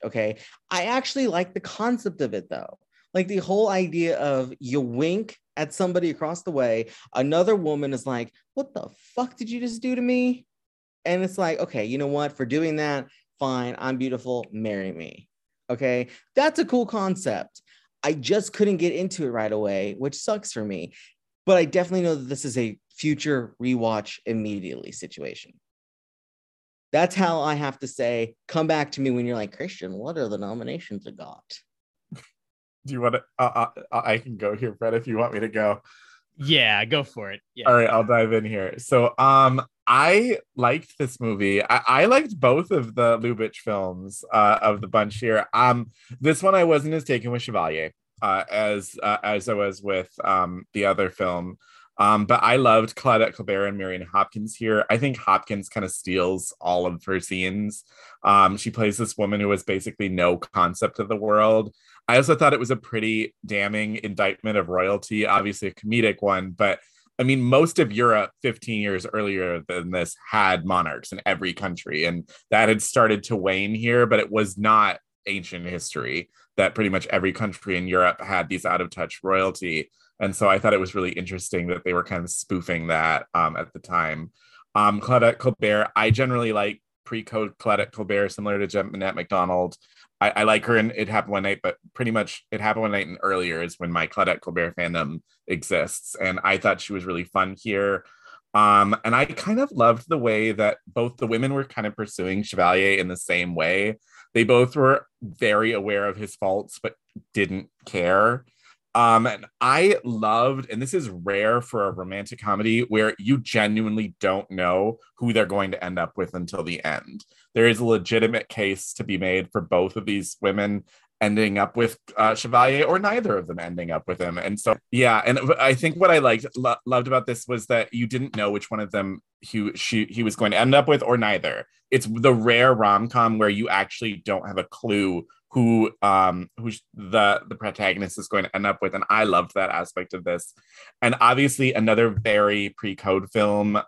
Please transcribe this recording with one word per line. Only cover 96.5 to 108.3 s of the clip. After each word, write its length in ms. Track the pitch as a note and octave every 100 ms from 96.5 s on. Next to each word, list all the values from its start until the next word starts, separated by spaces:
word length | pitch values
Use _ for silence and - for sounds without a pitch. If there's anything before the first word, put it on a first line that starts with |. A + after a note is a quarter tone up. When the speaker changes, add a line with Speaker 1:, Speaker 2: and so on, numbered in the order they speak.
| F#2+
Speaker 2:
thought 220 | G#2 F#2
she 120 | -
was 120 | G2
really 180 | F2+ F2
fun 320 | F2 G2 F#2+ F#2+
here. 480 | A2+ G2 G2+ F#2+ - _ - - _
Um, 440 | G#2 G#2 G2+ G2+ A2
and 100 | A2
I 120 | A#2+ C#3+
kind 340 | - F#3+ A3
of 100 | C#4+
loved 380 | F#3+ A#2 A#2 -
the 100 | D#3+
way 320 | A#2 G#2+ A2
that 280 | G#2 G#2 - -
both 300 | - A2+ -
the 100 | A2+
women 260 | A2+ C3+
were 80 | C#3
kind 240 | C3+ - G#2+
of 80 |
pursuing 480 | G#2 G#2 - F#2 F#2+
Chevalier 560 | G#2+ F#2 F2 F#2 G2 G2
in 80 | F2+
the 100 | F2+
same 380 | - F2+ F2
way. 440 | E2+ D#2+ F#2+ G#2 G#2+ _ - -
They 80 | A2+
both 320 | A#2 B2 B2
were 320 | D3+ C3 C#3 - _
very 500 | G#2+ E2 A2+ G#2 A2+
aware 340 | A2 G2+ G2+ G2+
of 100 | F#2+
his 180 | G#2
faults, 460 | - G2 G2 - -
but 120 | A2+ - _ - -
didn't 360 | A2 F#2 F#2+ - _ -
care. 580 | F#2+ F2 F#2+ A2